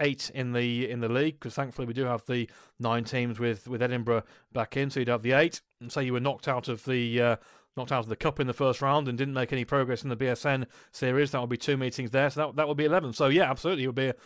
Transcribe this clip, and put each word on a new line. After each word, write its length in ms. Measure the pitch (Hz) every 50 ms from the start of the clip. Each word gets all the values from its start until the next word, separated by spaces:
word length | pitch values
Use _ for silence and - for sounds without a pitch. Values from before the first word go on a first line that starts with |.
eight 280 | 151 143 139 135 - - -
in 180 | 139 127 123
the, 380 | 120 120 120 120 120 120 123 110
in 100 | 120 120
the 80 | 117 113
league, 320 | 117 131 147 156 147 -
'cause 160 | - 135 -
thankfully 320 | - 139 127 - - 131 117
we 60 | 117
do 100 | 127 135
have 220 | 123 120 113 -
the 240 | - 127 123 117 - - - - - _ -
nine 280 | 117 113 117 120 117
teams 340 | 117 - 127 123 120 113 104
with, 260 | 120 117 113 104 -
with 160 | 123 127 113
Edinburgh 420 | 123 123 123 120 113 117 117 110 - - - - _ _
back 240 | - 127 110 - -
in, 140 | 135 139 143
so 100 | - 139
you'd 80 | 123 120
have 140 | 120 117
the 100 | 107 120
eight. 300 | 131 139 160 170 - - _ _ _ -
And 100 | 120 120
say 140 | - 147 135
you 80 | 127
were 80 | 123 123
knocked 300 | 123 143 139 - - 151
out 180 | 131 123 120 -
of 160 | 120 107 -
the, 380 | 135 131 123 120 117 117 120
uh, 140 | 120 120 113 104 - - - - _ _ - 135
knocked 160 | 127 123 139
out 100 | 127 113
of 60 | 110
the 80 | 110 -
cup 240 | - 156 - -
in 60 | 143 127
the 40 |
first 300 | 117 - 143 131 120 -
round 260 | 139 135 143 151 147 131
and 100 | 120 117
didn't 180 | 135 139 135
make 180 | 131 127 - 139
any 100 | 131 120
progress 400 | - 147 139 131 123 123 110 -
in 60 | 131
the 80 | 123 110
B 100 | 135 127
S 180 | 123 - -
N 220 | 147 139 131 123 - - - - _
series, 400 | - - 143 127 127 139 147 139
that 80 | 147 135
would 100 | 120 120
be 60 | 123
two 220 | 117 - - 143 131
meetings 340 | 131 127 - - 127 113
there, 180 | 117 135 143 143
so 180 | 127 143 156 143
that, 100 | 113 143
that 100 | 156 147
would 80 | 156
be 80 | 143 151
eleven. 300 | 151 160 185 160 127 110
So 140 | - 151 135
yeah, 220 | 139 175 190 131
absolutely, 360 | 131 - - 170 190 147 127
it 20 | 131
would 80 | 123
be 120 | 131 131 131
a, 80 | 120 - -